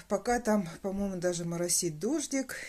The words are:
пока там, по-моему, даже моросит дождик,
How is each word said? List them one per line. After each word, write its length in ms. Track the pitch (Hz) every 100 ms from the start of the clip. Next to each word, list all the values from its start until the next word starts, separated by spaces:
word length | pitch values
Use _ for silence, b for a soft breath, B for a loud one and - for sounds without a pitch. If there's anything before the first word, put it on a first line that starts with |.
| -
пока 300 | 196 240 240
там, 260 | 233 208 170 165
по-моему, 340 | 196 196 202 185
даже 300 | 180 170 170
моросит 520 | 170 175 - 175 151
дождик, 600 | 202 311 - 269 262 -